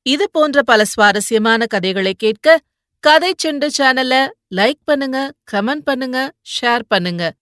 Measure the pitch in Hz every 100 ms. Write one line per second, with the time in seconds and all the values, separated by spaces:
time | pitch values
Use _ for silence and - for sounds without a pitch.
0 | - 285 403 330 302 277 240 220 208 -
1 | 208 202 202 220 220 226 233 202 185 190
2 | 190 185 220 220 302 320 _ _ _ _
3 | 302 311 359 359 320 285 294 285 269 262
4 | 254 262 269 - _ 185 220 302 - 285
5 | 269 262 277 - - 202 214 302 285 262
6 | 262 254 269 _ - - 240 240 226 196
7 | 175 175 170 -